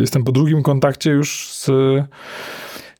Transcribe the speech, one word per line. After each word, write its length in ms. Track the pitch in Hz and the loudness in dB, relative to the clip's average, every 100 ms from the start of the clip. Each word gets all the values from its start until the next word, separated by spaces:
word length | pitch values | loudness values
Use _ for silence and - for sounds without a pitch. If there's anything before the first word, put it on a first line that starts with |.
jestem 240 | 117 139 | 0 0
po 80 | 120 | 2
drugim 300 | 127 151 156 | 2 2 2
kontakcie 480 | 143 139 139 131 160 | 2 2 2 0 2
już 380 | 143 147 - - | 2 0 -4 -12
z 180 | - - 135 135 135 139 - - - - - - - - | -8 0 2 4 2 -2 -8 -18 -14 -14 -14 -16 -18 -20